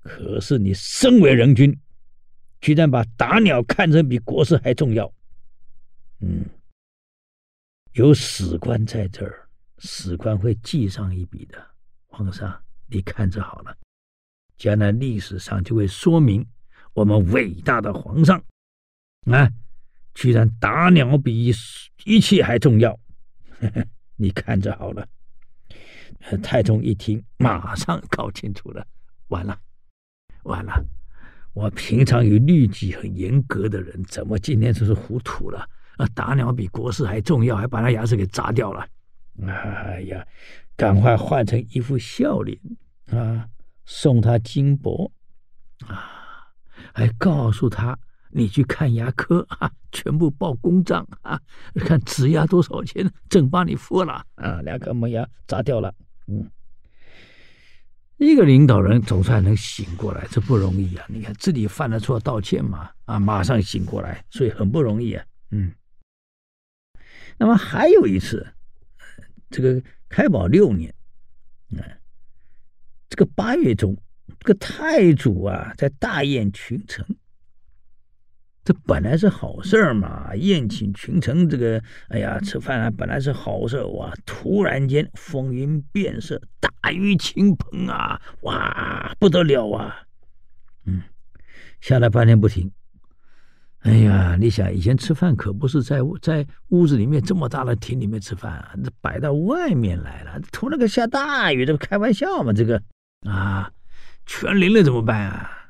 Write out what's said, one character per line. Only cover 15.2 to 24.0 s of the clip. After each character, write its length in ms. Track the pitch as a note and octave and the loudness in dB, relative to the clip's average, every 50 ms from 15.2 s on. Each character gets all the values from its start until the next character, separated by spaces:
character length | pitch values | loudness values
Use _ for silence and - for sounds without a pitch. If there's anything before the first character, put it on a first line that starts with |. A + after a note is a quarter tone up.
| F#2 - F#2+ F#2 | -6 -8 -10 -10
上 240 | - - G#2 G2 F2+ | -8 -6 -4 -4 -4
就 100 | - A#2 | -2 0
会 120 | A2 G#2 | 0 0
说 340 | F#2 - - - F#3 E3 E3 | -2 -4 0 2 4 6 6
明 260 | D3+ A#2+ G2 G#2 A2 - - - - - - _ - - | 6 6 4 2 -2 -6 -14 -20 -20 -20 -20 _ -20 -8
我 120 | - - G#2+ | 0 2 4
们 260 | G#2 G#2 G#2+ F#2+ E2+ | 4 6 4 4 4
伟 200 | A2 C3 A#2+ G2 E2+ F2 | 2 2 0 0 -4 -6
大 180 | - - B2+ A#2 | -2 0 0 0
的 120 | G#2 G#2 | 0 -4
皇 320 | G2 F#2 - A2 G#2+ D3 D#3+ | -6 -8 -8 -4 2 4 6
上， 180 | C#3+ F#3+ E3+ - - _ _ _ _ _ _ _ _ _ _ _ _ _ _ - - | 6 6 4 2 -10 _ _ _ _ _ _ _ _ _ _ _ _ _ _ 0 4
啊， 200 | A#2+ C3+ C#3+ - - - - - - - - - _ - - - - | 6 6 6 6 4 0 -12 -12 -12 -14 -16 -18 _ -20 -20 -20 -12
居 180 | - - B2+ | -2 2 4
然 160 | A#2 A#2 A2+ A2 A2+ - | 4 6 4 4 2 0
打 300 | - G#2 A2 D3+ E3+ F3+ | -2 0 2 4 6 8
鸟 260 | F3+ E3 C3 A#2+ C#3 | 8 6 6 4 2
比 360 | D3 C#3 B2+ A2+ A2+ A#2+ B2 A2 - - - - - - - _ - - | 2 2 0 -2 0 2 0 0 0 -4 -16 -18 -20 -20 -20 _ -16 -2
一 160 | G3 G#3+ A3+ | 4 4 4
切 220 | - - G#3 F3 | 6 6 4 4
还 160 | C3 - A#2+ A#2+ | 4 2 0 2
重 200 | - D3 A2+ G#2+ | 4 6 6 6
要。 200 | A#2 A#2 - - - - - - - - - - - - - - | 6 4 2 -4 -16 -20 -18 -18 -18 -18 -18 -20 -18 -18 -12 -6
<laughs> 560 | - A2 - - - - - - | -6 -4 -2 -4 -6 -6 -8 -18